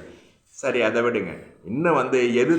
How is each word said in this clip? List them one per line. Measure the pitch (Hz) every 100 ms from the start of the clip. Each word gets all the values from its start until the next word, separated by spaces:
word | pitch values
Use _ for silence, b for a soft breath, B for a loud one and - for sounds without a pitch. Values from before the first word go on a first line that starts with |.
| - B B B _
சரி, | - 135 123
அதை | 110 117
விடுங்க. | 120 113 90 73 - -
இன்னும் | 85 123 170
வந்து | 147 131 131 120
எது | 117 131